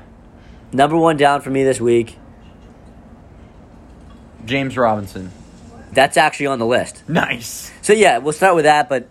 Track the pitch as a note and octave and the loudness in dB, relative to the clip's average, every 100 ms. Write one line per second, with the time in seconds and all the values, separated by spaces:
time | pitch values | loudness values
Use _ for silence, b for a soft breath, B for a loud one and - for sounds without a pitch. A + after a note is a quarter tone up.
0 | - - - - B B B B2+ C#3+ E3 | -18 -20 -20 -20 B B B 0 2 2
1 | E3 D3+ C#3+ C#3+ C3+ C3+ C3+ A#2+ A#2 A#2+ | 2 4 2 2 -2 0 0 0 2 0
2 | A2+ - - - - - - - - - | 0 -10 -20 -20 -20 -20 -20 -20 -20 -20
3 | - - - - - - - - - - | -20 -20 -20 -20 -20 -20 -20 -20 -20 -20
4 | - - - - A2 C#3 C3+ B2 A#2+ G#2+ | -20 -20 -20 -16 -6 -4 -4 -2 0 -2
5 | G2+ G2+ F#2 - - - - - - C3+ | -6 -14 -16 -18 -20 -20 -20 -20 -6 0
6 | C#3+ E3+ D#3 - C#3 C3 A2+ A#2+ F2 - | 0 2 0 0 -6 -2 0 -2 -2 -12
7 | - E3 C3+ B2 A#2 - - - - A3 | -6 -4 -4 -6 -12 -16 -18 -10 0 4
8 | F#3+ A#2+ C#3 D3+ F#3+ F3 D3+ D3+ D3 C3+ | 4 2 -2 0 2 4 4 2 2 -4
9 | A#2+ | -6